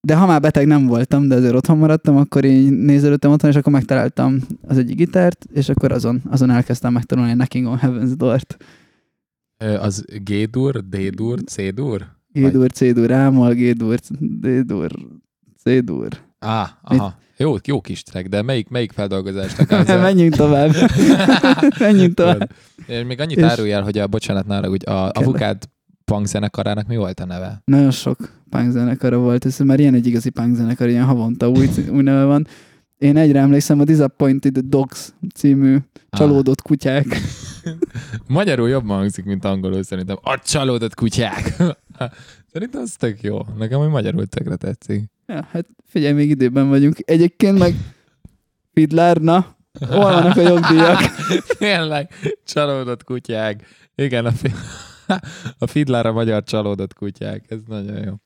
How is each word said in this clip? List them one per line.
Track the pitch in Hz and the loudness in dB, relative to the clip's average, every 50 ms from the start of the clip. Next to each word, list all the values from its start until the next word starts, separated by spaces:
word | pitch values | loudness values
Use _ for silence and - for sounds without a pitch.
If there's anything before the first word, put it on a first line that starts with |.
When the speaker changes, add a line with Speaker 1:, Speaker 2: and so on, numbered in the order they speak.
Speaker 1:
De | _ - 156 | _ 2 2
ha | 160 190 | 4 4
már | 190 165 151 | 4 4 4
beteg | 139 156 147 151 143 | 2 2 2 4 4
nem | 147 156 147 135 | 4 4 4 4
voltam, | 127 120 117 127 - - 139 143 139 | 2 2 0 0 0 2 2 2 2
de | 131 | 2
azért | 123 127 123 120 | 2 2 2 2
otthon | 127 135 - 170 156 | 0 2 2 2 4
maradtam, | 156 156 156 160 _ - 143 | 4 2 2 2 _ 2 4
akkor | 139 143 - - 139 135 | 4 4 2 2 0 4
így | 139 135 131 131 139 | 4 4 6 6 4
nézelődtem | 139 - - 147 143 143 143 147 143 143 - 147 | 4 2 2 4 4 4 4 2 2 2 2 2
otthon, | 147 151 - 151 | 2 4 4 2
és | 143 | 2
akkor | 147 139 - 143 | 2 2 2 2
megtaláltam | 139 127 - 139 131 - - - - 127 131 131 139 131 - - - - | 2 2 0 0 0 0 -2 -2 -2 -2 0 0 -2 -4 -6 -12 -14 -6
az | - 135 131 | -2 0 0
egyik | 127 117 - | 0 0 0
gitárt, | 151 170 170 - 185 180 175 175 _ - - - | -2 -2 0 2 2 2 2 0 _ -12 -10 -4
és | 147 135 - | -4 -2 0
akkor | 143 - - 135 127 | 0 0 0 0 -2
azon, | 127 117 117 120 123 131 - | 0 -2 -2 -2 -2 -4 -2
azon | - 131 127 127 | 0 0 2 2
elkezdtem | 123 120 123 - 123 - - 127 120 | 2 0 0 -2 -4 -4 -2 -2 -2
megtanulni | 120 120 - - 127 120 117 | -2 -2 -2 -2 -2 0 0
a | 117 | 0
Knocking | 123 131 127 - 131 127 | 0 -2 -2 -2 -4 -4
on | 117 120 127 131 | -4 -4 -2 -2
Heaven's | 131 123 120 110 127 131 | -2 -2 0 -2 -4 -2
Door-t. | 143 127 127 117 131 - _ - _ - _ _ _ _ _ _ _ _ _ _ _ _ _ _ _ _ _ _ _ 110 | -2 0 0 0 0 -4 _ -18 _ -20 _ _ _ _ _ _ _ _ _ _ _ _ _ _ _ _ _ _ _ -6
Speaker 2:
Ö, | 110 104 101 | -4 -4 -2
az | - 104 95 101 - - - 107 101 | -2 -4 -4 -6 -10 -14 -16 -16 -8
G-dur, | 98 104 101 107 110 113 127 131 139 135 120 95 95 | -6 -4 -2 -4 -2 -2 -2 -2 -2 -2 -4 -8 -8
D-dur, | 92 98 95 98 95 92 110 117 123 190 - | -8 -6 -6 -6 -6 -6 -6 -6 -4 -6 -8
C-dur? | - - - 98 95 95 107 143 143 113 95 92 - _ _ _ _ _ | -10 -10 -8 -6 -6 -6 -6 -6 -6 -6 -8 -8 -12 _ _ _ _ _
Speaker 1:
G-dur, | 151 135 135 135 | 0 2 2 4
Speaker 2:
Vagy | 131 127 127 - | 4 2 2 2
Speaker 1:
C-dur, | - 135 123 120 120 117 117 | 2 2 2 4 2 2 2
A-mol, | 127 131 135 139 135 131 123 120 120 | 2 2 4 4 4 4 4 4 2
G-dur, | 120 123 120 120 117 117 110 113 120 - - - 139 | 2 2 0 0 0 -2 -4 -4 -4 -6 -8 -10 -8
D-dur, | - - - 113 110 123 127 127 131 - - 98 78 82 - - - 62 - - _ _ _ _ _ _ _ _ _ | -8 -8 -6 -6 -4 -2 -2 -2 -2 -2 -4 -6 -6 -8 -8 -12 -16 -18 -20 -20 _ _ _ _ _ _ _ _ _
C-dur. | - 123 131 123 113 82 65 58 52 - - _ _ _ _ | 0 2 2 0 0 -6 -6 -8 -10 -12 -14 _ _ _ _
Speaker 2:
Á, | - 107 110 113 101 90 - _ _ - | -8 -6 -4 -4 -4 -6 -10 _ _ -2
Speaker 1:
Mit? | 127 131 | 0 0
Speaker 2:
aha. | 104 98 90 _ _ _ _ | 0 -2 -8 _ _ _ _
Jó, | _ 139 156 139 98 - | _ -2 -2 -2 -4 -4
jó | - 143 120 | -4 -6 -6
kis | - - - - - | -4 -8 -14 -14 -14
track, | - - 92 90 95 | -12 -12 -10 -8 -4
de | 95 101 104 | -4 -4 -2
melyik, | 123 135 - 107 _ | -2 -4 -4 -4 _
melyik | 120 123 120 104 - | -6 -6 -6 -6 -6
feldolgozást | - 104 101 95 98 95 98 95 98 95 95 - - | -6 -6 -4 -4 -6 -6 -6 -8 -8 -8 -8 0 0
akarsz? | - - 208 202 170 - 190 180 180 | 0 2 2 0 2 2 2 2 2
Speaker 1:
<laughs> | |
Menjünk | 190 196 185 170 165 156 | 4 4 4 4 4 4
tovább. | 147 151 147 147 139 143 156 156 160 - 233 - 135 - 320 - - 196 185 | 4 2 4 4 4 4 2 4 4 2 2 4 4 4 4 4 4 4 2
<laughs> | 262 180 - 269 262 - - 269 - - | 2 2 4 2 2 4 2 0 2 2
Menjünk | 247 208 214 196 185 175 170 | 2 4 4 6 4 4 2
tovább. | - 170 175 175 104 - - - _ _ _ _ - - - | 2 2 2 2 0 -2 -8 -8 _ _ _ _ -20 -14 -10
Speaker 2:
Én | 120 117 120 | -8 -8 -6
még | 123 127 120 | -8 -6 -6
annyit | 147 165 160 | -6 -4 0
Speaker 1:
És | 208 165 | 2 4
Speaker 2:
árulj | 135 117 113 110 104 101 | 4 2 2 -2 -2 -2
el, | 101 98 | -2 -2
hogy | 104 101 104 | -2 -2 -2
a, | 101 98 101 110 - - 104 98 95 101 101 98 98 95 95 95 - | -2 -2 -4 -6 -4 -4 -4 -4 -4 -4 -4 -4 -4 -4 -4 -4 -4
Speaker 1:
Kell. | - 101 95 95 95 | -4 -4 -2 -2 -4
Speaker 2:
apukád | - - - 127 131 - - 104 101 98 - - _ _ _ _ _ _ _ - | -2 -2 0 0 0 0 -2 -2 -4 -6 -10 -20 _ _ _ _ _ _ _ -4
punk | 104 104 104 | -2 -2 -2
zenekarának | 98 - 104 101 101 _ - 98 - 104 104 104 | -4 -4 -4 -4 -4 _ -4 -4 -4 -4 -4 -6
mi | 104 117 | -6 -4
volt | 113 101 90 95 - | -4 -4 -6 -6 -10
a | 90 | -10
neve? | 90 90 87 92 95 107 101 _ | -10 -10 -10 -10 -12 -14 -12 _
Speaker 1:
Nagyon | - 139 139 143 135 | 0 2 4 4 2
sok | 127 - - 127 127 _ - - _ _ _ _ | 0 -2 -4 -6 -6 _ -10 -18 _ _ _ _
punk | - 131 120 123 | -4 -2 -2 0
zenekara | 123 123 120 123 123 123 - 127 123 123 | 0 0 0 -2 -2 -2 -2 0 0 2
volt, | 123 123 120 123 - | 0 2 0 0 -2
ez | 131 131 - | -4 -2 0
már | 139 135 135 135 | 2 2 4 4
ilyen | 147 143 127 | 4 4 4
egy | 123 117 | 4 2
igazi | 123 120 117 113 131 | 2 0 0 -2 -4
punk | - - 117 120 123 | -4 -2 -2 0 0
zenekar, | 117 117 113 123 - 127 120 | 0 0 -2 -2 -2 0 0
ilyen | 120 120 123 | 2 2 2
havonta | 131 135 120 113 113 120 - 123 120 | 2 2 0 0 -2 -2 0 0 2
új | 127 131 139 | 2 2 2
c-, | 139 - - - - | 2 0 -2 -4 -2
új | - 143 139 | 0 0 2
neve | 135 135 139 135 | 2 2 2 2
van. | 139 143 147 151 - - - _ _ _ _ _ _ _ _ | 2 2 0 0 -4 -10 -20 _ _ _ _ _ _ _ _
Én | - 143 143 | 0 2 4
egyre | 151 160 151 143 139 | 4 4 4 4 4
emlékszem, | 135 139 143 143 143 - 156 143 | 4 4 4 2 2 2 2 2
a | 143 | 4
Disappointed | 147 160 151 147 135 _ _ 147 139 135 139 - 139 131 135 | 4 4 4 2 0 _ _ 0 2 2 2 0 -2 -2 -2
Dogs | 131 131 139 135 135 131 - - - - _ _ - - - | -4 0 0 0 0 -2 -6 -16 -18 -20 _ _ -12 -12 -12
című | - - 143 139 139 139 135 135 139 135 _ _ - _ _ - | 0 2 2 4 4 4 4 2 2 0 _ _ -20 _ _ -2
Speaker 2:
Ah. | - | 0
Speaker 1:
Csalódott | 151 147 143 139 135 131 135 - - | 2 4 4 2 2 2 0 -2 0
kutyák. | - 156 139 - 139 131 143 143 123 - - - - - - - - - - - 170 165 | -2 -2 -2 0 -2 -2 -2 -2 -2 -4 -6 -6 -8 -12 -12 -18 -18 -18 -14 -14 -14 -12
Speaker 2:
<laughs> | 165 339 _ _ 117 - - 110 110 - | -12 -14 _ _ -14 -14 -12 -14 -14 -8
Magyarul | _ 127 165 202 208 143 123 117 117 | _ -2 -2 0 0 0 0 0 0
jobban | 131 135 117 104 101 | 0 -2 -2 -4 -4
hangzik, | 95 98 104 98 - 92 | -2 -2 -4 -4 -6 -8
mint | 98 98 95 - | -6 -8 -4 -4
angolul | 101 95 95 95 95 95 95 95 | -4 -4 -4 -4 -4 -4 -6 -6
szerintem. | - - 92 92 92 98 - _ | -6 -8 -10 -8 -8 -10 -8 _
A | 127 135 131 | -6 -6 -6
csalódott | _ - - 156 135 131 123 117 113 113 - | _ -6 -4 -4 -2 -2 -2 -2 -4 -6 -6
kutyák. | - - 113 - - 120 104 - - - - - - 175 175 - _ _ _ - - | -4 -4 -2 -2 -2 -4 -4 -4 -6 -8 -8 -4 -2 -2 -2 -2 _ _ _ -12 -12
<laughs> | 131 120 - - - - - _ _ _ _ | -12 -12 -12 -18 -20 -20 -20 _ _ _ _
Szerintem | 160 202 247 262 277 | -10 -10 -10 -10 -10
az | 247 233 - | -12 -12 -10
tök | - - 120 104 104 - | -6 -6 -6 -6 -6 -8
jó. | 104 101 101 - 107 107 107 | -8 -6 -6 -10 -10 -10 -8
Nekem | 110 110 123 139 | -8 -4 -2 -2
úgy | 147 156 | 0 0
magyarul | 156 135 107 101 - - 101 | 0 -2 -2 -2 -4 -4 -6
tökre | - - - - - - | -6 -6 -8 -6 -6 -8
tetszik. | 87 - - - - - - 107 101 104 104 _ _ _ | -8 -8 -8 -10 -10 -8 -8 -6 -6 -6 -8 _ _ _
Speaker 1:
Ja, | _ 214 151 156 _ | _ -12 -12 -12 _
hát | - 175 170 _ _ _ _ | -8 -8 -8 _ _ _ _
figyelj, | _ _ 175 151 143 143 | _ _ -2 0 0 2
még | 147 147 147 | 2 2 0
időben | 151 135 127 123 123 139 135 139 | 2 2 2 0 2 2 2 2
vagyunk. | 139 139 143 143 156 - - | 4 4 4 2 2 0 -2
Egyébként | - 165 165 170 175 _ _ - 196 196 196 | 0 2 2 2 2 _ _ 2 4 4 4
meg | 180 175 170 - - - - _ _ _ _ _ _ - _ _ _ _ _ _ _ _ _ | 4 4 2 -2 -8 -12 -16 _ _ _ _ _ _ -20 _ _ _ _ _ _ _ _ _
Fidlár, | - 156 147 151 165 170 175 170 | 2 2 2 2 2 4 4 4
na, | 165 156 165 165 185 180 - _ _ _ _ _ - 143 117 | 4 2 2 2 2 0 -2 _ _ _ _ _ -12 -8 -2
hol | - 180 | 2 2
vannak | 202 196 185 175 165 175 190 | 4 4 4 4 4 4 4
a | 208 | 4
jogdíjak? | 175 175 180 170 165 170 160 160 165 170 180 185 - - - - 156 - 185 | 4 4 4 4 4 4 4 4 6 4 4 4 2 0 -2 -4 -6 -2 -2
Speaker 2:
<laughs> | - - - - - | -4 -2 -4 -6 -4
Tényleg, | 208 208 202 175 165 156 151 147 139 - - - - 143 - _ _ | -2 -2 -2 -2 -2 -4 -4 -6 -6 -8 -14 -10 -8 -8 -8 _ _
csalódott | - - 156 147 143 139 135 131 123 123 117 - | -8 -4 -2 -2 -2 -2 -4 -6 -6 -8 -10 -8
kutyák. | _ 127 123 - - 120 110 110 110 104 104 - _ _ _ _ _ _ | _ -10 -10 -8 -8 -6 -4 -4 -6 -6 -8 -14 _ _ _ _ _ _
Igen, | - 139 139 127 120 117 | -6 -4 -2 -2 -2 -2
a | 117 113 | -2 -2
fi-, | - - - 107 - - - - - - - - _ _ | -2 -4 -6 -6 -6 -12 -16 -18 -20 -20 -20 -20 _ _
<laughs> | _ 190 190 - - - - - 131 - _ | _ -6 -6 -6 -14 -20 -14 -16 -16 -10 _
a | - | -8
Fidlár | 120 - 151 151 135 127 120 117 | -4 -2 -2 -2 0 -2 -2 -2
a | 113 113 | -2 -2
magyar | 113 117 113 110 104 104 | -2 -2 -2 -2 -2 -4
csalódott | - - 110 104 101 101 98 98 92 - | -4 -6 -4 -4 -4 -4 -6 -8 -10 -10
kutyák. | _ - 101 98 _ 104 104 104 104 _ _ | _ -14 -14 -12 _ -12 -12 -12 -14 _ _
Ez | 110 110 110 | -16 -16 -14
nagyon | 113 110 104 98 101 104 104 104 | -14 -14 -12 -12 -12 -12 -10 -10
jó. | 98 95 104 _ | -12 -12 -14 _